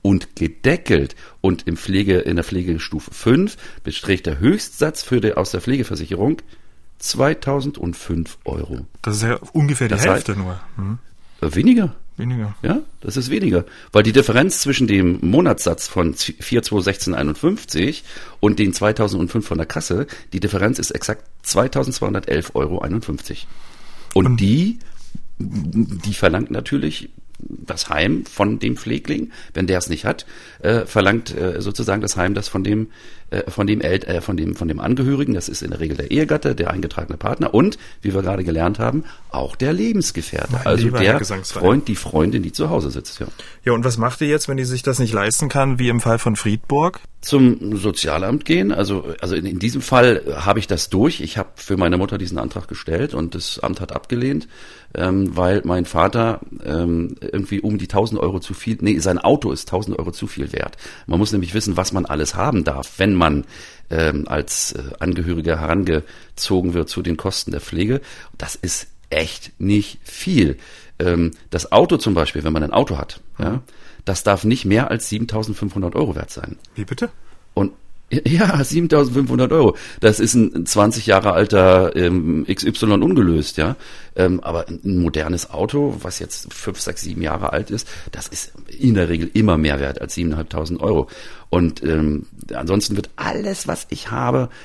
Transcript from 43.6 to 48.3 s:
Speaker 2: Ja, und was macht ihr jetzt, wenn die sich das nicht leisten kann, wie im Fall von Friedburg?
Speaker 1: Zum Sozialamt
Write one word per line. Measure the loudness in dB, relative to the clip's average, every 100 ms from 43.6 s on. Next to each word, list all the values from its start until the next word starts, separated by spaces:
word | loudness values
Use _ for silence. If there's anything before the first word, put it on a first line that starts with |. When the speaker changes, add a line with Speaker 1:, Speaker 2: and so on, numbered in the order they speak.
| 0
Speaker 2:
Ja, |
und | 2
was | 2 2
macht | -2 0
ihr | 0
jetzt, | 0 0
wenn | -2
die |
sich | -2 -2
das | 0 2
nicht | 2
leisten | 2 2 0 0
kann, | 2 2 4
wie | 2
im | 2
Fall | 2 2
von | 2 0
Friedburg? | 0 0 0 2 2 -2 -12 -12
Speaker 1:
Zum | 2 6 8 6 -2 -2
Sozialamt | -2 0 0 0 0